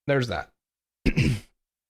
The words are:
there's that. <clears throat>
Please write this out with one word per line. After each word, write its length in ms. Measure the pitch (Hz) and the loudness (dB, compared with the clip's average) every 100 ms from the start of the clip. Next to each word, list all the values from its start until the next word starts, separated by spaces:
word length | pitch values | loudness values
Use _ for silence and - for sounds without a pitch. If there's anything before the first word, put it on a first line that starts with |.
| - | -2
there's 220 | 139 120 | 0 0
that. 220 | 82 - _ _ _ _ _ - | -4 -8 _ _ _ _ _ -2
<clears throat> 100 | - - 110 - _ _ _ | 2 0 0 -6 _ _ _